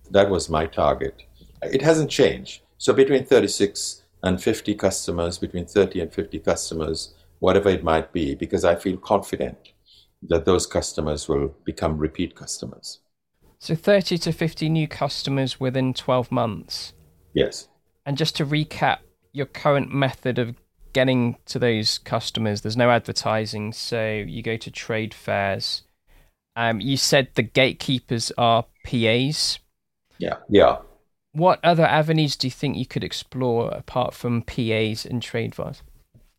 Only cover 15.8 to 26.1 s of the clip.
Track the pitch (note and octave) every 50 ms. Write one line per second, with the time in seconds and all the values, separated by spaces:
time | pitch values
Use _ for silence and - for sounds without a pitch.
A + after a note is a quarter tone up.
15.8 | C3 C3 B2+ - - - B2+ B2+ A#2+ - B2+ B2 A#2 A2 G2 - - - - -
16.8 | - - - _ - _ _ _ _ _ - - - - - - - _ _ _
17.8 | _ _ _ _ - C#3+ C#3+ C3 D#3+ D3 - - D3+ C#3 D3+ D3+ D3+ - - -
18.8 | D3+ C3 - - - - _ _ _ _ - C#3+ C3+ - - - - D3+ C#3+ C#3+
19.8 | - - - C#3 C#3 B2+ - - - C3 A#2 B2+ A#2+ A#2 A#2+ _ _ _ _ _
20.8 | - - - C3 C3 C3 B2+ B2 A#2+ A#2+ A#2 - _ - - B2 B2 A#2+ A2+ G#2+
21.8 | G#2+ G2+ - - - - B2+ A#2 - - - A2+ A2 G#2+ G#2 G#2 - G#2+ A2 B2
22.8 | A#2+ B2 A#2+ A2+ - - G2 - - A2 A2 A2 A2 G#2 A2 G#2 G#2+ G#2+ A2+ -
23.8 | - - A#2+ A#2 A2 A2 G#2+ G#2+ G2+ E2+ D2+ A2+ A2 A2+ A2+ A2 - - - -
24.8 | - - A2+ A2 A2+ A2 - - - - G#2 G2+ G2 G2 G2 A2 A2+ - - -
25.8 | _ _ _ _ _ _